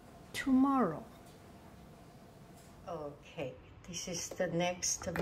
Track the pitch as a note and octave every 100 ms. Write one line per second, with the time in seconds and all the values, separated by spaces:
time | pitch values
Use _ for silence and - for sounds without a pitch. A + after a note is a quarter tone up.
0 | - - - - C#4 C4 C#4 C4+ G3 D3+
1 | - - - - - - - - - -
2 | - - - - - - - - - E3
3 | D3 C#3+ - - B2+ - - - - E3+
4 | - E3+ - - F3+ E3 F3 F3+ - -
5 | - E3+